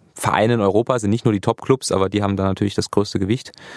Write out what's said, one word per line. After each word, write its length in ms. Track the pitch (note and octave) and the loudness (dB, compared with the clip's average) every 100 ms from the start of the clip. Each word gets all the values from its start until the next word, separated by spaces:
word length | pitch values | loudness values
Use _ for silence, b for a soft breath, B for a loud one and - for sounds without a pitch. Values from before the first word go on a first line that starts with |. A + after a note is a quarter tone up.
| _ | _
Verein 360 | - - E2+ A2 | -6 0 2 2
in 120 | A#2+ | 2
Europa 360 | G2+ G2+ A#2+ B2+ | 2 2 2 0
sind 120 | G#2 | 0
nicht 160 | A2+ A#2+ | 0 2
nur 80 | |
die 80 | G#2 | 0
Top-Clubs, 500 | A2+ - - C3 - | 0 -2 0 0 0
aber 160 | F#2+ F#2+ | 0 0
die 160 | G2+ | 0
haben 140 | G2+ G2 | 0 0
da 80 | G2 | 0
natürlich 300 | F#2+ G2+ - | 0 -2 -2
das 140 | - | -4
größte 300 | - G2+ G#2 | -4 -4 -2
Gewicht, 320 | F#2+ B2 - - B | -2 -4 -6 -20 B